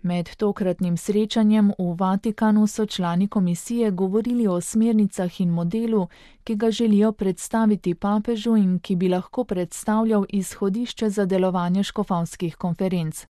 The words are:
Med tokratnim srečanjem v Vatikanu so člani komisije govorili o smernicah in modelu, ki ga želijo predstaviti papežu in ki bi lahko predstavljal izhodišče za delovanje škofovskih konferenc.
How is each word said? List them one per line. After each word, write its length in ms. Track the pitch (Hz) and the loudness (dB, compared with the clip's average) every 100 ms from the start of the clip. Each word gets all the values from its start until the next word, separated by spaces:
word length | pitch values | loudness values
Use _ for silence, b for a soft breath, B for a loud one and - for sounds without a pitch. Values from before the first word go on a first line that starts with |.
Med 340 | 180 175 170 - | -2 -4 -6 -2
tokratnim 600 | 208 196 185 175 180 175 | -2 0 -2 -2 -2 -2
srečanjem 760 | - 208 214 226 214 214 202 202 | 0 0 0 2 4 4 4 2
v 160 | 180 170 | -4 -2
Vatikanu 680 | 185 202 226 214 220 214 214 | 0 0 -2 0 2 4 2
so 200 | - 214 | 0 -4
člani 420 | - 180 175 202 | -2 -2 0 0
komisije 600 | 214 180 175 - 240 220 | 0 0 -2 -4 -2 0
govorili 560 | 180 190 202 233 240 220 | 0 0 0 0 0 0
o 140 | 175 | 0
smernicah 800 | 175 220 226 220 202 - 180 - | 0 0 2 4 2 0 -6 -2
in 100 | 180 | -2
modelu, 560 | 170 170 220 226 220 180 b b b | 0 -2 -2 0 0 0 b b b
ki 100 | - 220 | -8 -2
ga 140 | 226 | -2
želijo 420 | 208 233 202 214 | 0 2 4 4
predstaviti 840 | 214 190 180 - 226 220 208 - | 2 -4 -4 -4 0 2 2 -2
papežu 640 | 170 196 208 214 226 220 220 | -2 0 -2 -2 -4 0 2
in 220 | 190 180 | 4 0
ki 180 | - 185 | -2 -2
bi 120 | 185 | 0
lahko 360 | 180 185 - | 0 -2 -6
predstavljal 800 | 254 185 175 - - 214 226 214 196 | -4 -4 -4 -6 -2 0 2 0 0
izhodišče 800 | 202 185 - 196 196 240 - 220 | -2 -4 -4 -2 -2 -6 -2 -2
za 180 | 202 190 | 0 0
delovanje 560 | 185 185 185 175 180 | 2 2 0 0 0
škofovskih 760 | 202 - 202 180 170 - 170 - | -2 -4 -2 -2 -4 -6 -8 -4
konferenc. 680 | 180 170 190 180 160 160 - | -6 -2 -2 -2 -4 -8 -16